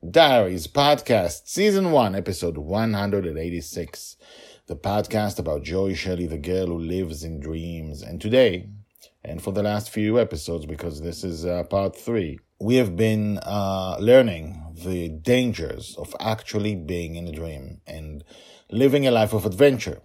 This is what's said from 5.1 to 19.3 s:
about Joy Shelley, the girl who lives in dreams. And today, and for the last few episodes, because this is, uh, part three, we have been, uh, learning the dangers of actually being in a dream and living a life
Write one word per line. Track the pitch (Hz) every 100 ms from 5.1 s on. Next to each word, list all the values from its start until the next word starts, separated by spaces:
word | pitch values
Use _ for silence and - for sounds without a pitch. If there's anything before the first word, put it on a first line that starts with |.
| 110 104 -
about | 78 76
Joy | - 92 98
Shelley, | 87 95 87 87
the | 78
girl | 73 92 90
who | 85
lives | 82 90 90 76
in | 80 80
dreams. | 76 80 85 82 80 73
And | - 85
today, | 110 123 120 90 98 104 - _ - _
and | - 82
for | -
the | 98
last | 104 107 110
few | - 107 117
episodes, | 113 78 - 85 76
because | 76 85 73
this | 82 80
is, | 95 82 87
uh, | 87 80
part | 98 98 -
three, | - 117 82 - _ _
we | 101 127
have | 117 85
been, | 110 110 104 101
uh, | - 104 98 95 92 87
learning | 104 131 120 85 78 85 80 80
the | 90 90 85
dangers | 78 82 123 123 104 78 - - -
of | - -
actually | 110 110 - 107 104 101
being | 78 87 82
in | 82 87
a |
dream | 78 82 76 67 76 -
and | 78 78 76 73 - - - _
living | 113 135 143 135
a |
life | 113 107